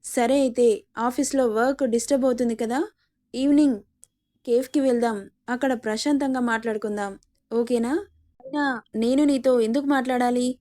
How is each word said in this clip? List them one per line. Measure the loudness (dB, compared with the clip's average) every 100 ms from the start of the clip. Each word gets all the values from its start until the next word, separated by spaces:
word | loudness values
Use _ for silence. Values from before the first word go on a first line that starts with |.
"సరే | -6 -2 2 2
అయితే, | 2 2 2 2 -4 -4
ఆఫీస్లో | -4 -2 -2 0 0
వర్క్ | 2 0 0 0
డిస్టర్బ్ | -2 0 0 2
అవుతుంది | 0 -2 -2
కదా, | -4 -2 -4 _ _ _ _
ఈవినింగ్ | -2 2 4 4 2 -8 _ _ _ _ _ 0
కేఫ్కి | 0 2 0
వెళ్దాం, | 2 2 0 -2 -10 _ -8
అక్కడ | -2 -2
ప్రశాంతంగా | -2 -2 -2 0 0 0 -2
మాట్లాడుకుందాం, | -2 -2 -2 -4 -4 -6 -6 -10 _ _ _
ఓకేనా?" | -2 0 0 0 -2 -6 _ _ _
"అయినా | -8 -4 -2 -4 -8 -4
నేను | 0 2
నీతో | 2 2 2 2
ఎందుకు | 2 0 0
మాట్లాడాలి? | 0 0 0 0 0 -2 -4